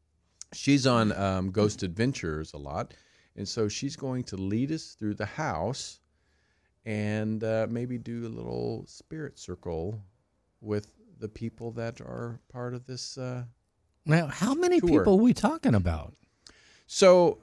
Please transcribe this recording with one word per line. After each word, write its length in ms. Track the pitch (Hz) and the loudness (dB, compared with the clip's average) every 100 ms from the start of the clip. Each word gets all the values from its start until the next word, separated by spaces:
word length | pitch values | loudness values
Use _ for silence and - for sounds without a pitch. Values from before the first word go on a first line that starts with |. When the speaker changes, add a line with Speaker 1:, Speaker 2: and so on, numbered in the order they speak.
| _ _ _ - - | _ _ _ -20 -20
Speaker 1:
she's 340 | - - 143 127 | -4 2 4 6
on, 240 | 120 110 | 4 4
um, 380 | 92 98 95 95 | 2 0 0 0
Ghost 320 | 101 107 - | 2 2 2
Adventures 720 | 95 85 123 131 85 78 80 | -6 -2 -2 -2 -4 -6 -8
a 40 | 73 | -12
lot. 360 | 71 101 - - _ _ _ - | -8 -8 -8 -12 _ _ _ -12
And 120 | 101 | -8
so 200 | - 104 | -2 -2
she's 280 | - 139 - | -2 -8 -8
going 260 | 135 127 120 | -6 -6 -6
to 120 | 95 | -6
lead 340 | 95 110 139 | -2 -2 -2
us 240 | 160 - - | -4 -10 -8
through 180 | 107 101 | -6 -4
the 100 | 104 | -6
house 720 | - 151 82 98 135 - - _ _ _ _ _ _ _ _ 113 | -6 -4 -2 -4 -6 -10 -16 _ _ _ _ _ _ _ _ -8
and, 580 | 107 104 107 110 110 | -4 -2 -2 -4 -4
uh, 240 | 110 110 113 | -2 0 -2
maybe 280 | 117 123 123 | -4 -4 -6
do 280 | 117 117 117 | -8 -8 -8
a 40 | |
little 560 | 117 117 120 120 110 - | -10 -8 -6 -4 -6 -10
spirit 500 | - - 160 147 - | -20 -16 -12 -12 -14
circle 640 | - 90 90 80 87 110 95 _ _ _ _ _ | -14 -12 -8 -6 -6 -8 -12 _ _ _ _ _
with 300 | 104 104 - _ 233 175 | -6 -6 -6 _ _ -14
the 80 | 107 | -14
people 440 | - 117 - 117 | -8 -10 -8 -10
that 280 | 117 113 120 | -8 -8 -10
are 400 | 120 120 117 117 _ | -12 -10 -10 -12 _
part 260 | 123 123 | -12 -10
of 120 | 123 127 | -10 -10
this, 320 | 127 - 135 | -12 -12 -10
uh, 260 | 127 123 120 - _ _ _ _ - | -8 -8 -10 -16 _ _ _ _ 2
Speaker 2:
Now, 220 | 160 151 | 2 2
how 260 | - 214 | -2 0
many 260 | 294 359 359 | 2 4 4
Speaker 1:
tour. 100 | 349 | 6
Speaker 2:
people 240 | 294 208 190 | 6 8 8
are 20 | |
we 100 | 240 | 6
talking 420 | - 214 320 254 107 | 6 2 2 4 4
about? 380 | 87 80 - - _ _ - _ _ _ - | 4 -2 -6 -16 _ _ -20 _ _ _ -10
Speaker 1:
So 520 | - 190 180 170 - | 6 8 10 6 2